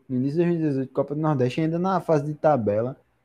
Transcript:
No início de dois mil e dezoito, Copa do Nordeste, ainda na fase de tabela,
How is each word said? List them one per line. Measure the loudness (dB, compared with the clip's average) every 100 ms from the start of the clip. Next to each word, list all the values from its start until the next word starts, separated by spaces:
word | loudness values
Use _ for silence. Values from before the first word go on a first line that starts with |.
| -6
No | -2
início | 0 0
de | 0
dois |
mil | 2
e | 0
dezoito, | -2 -4
Copa | -4 -4 -2
do |
Nordeste, | 0 2 0 0
ainda | -2 0
na | 0 -2
fase | 2 0 0
de |
tabela, | 0 2 2 2 0 -2 -8 _ _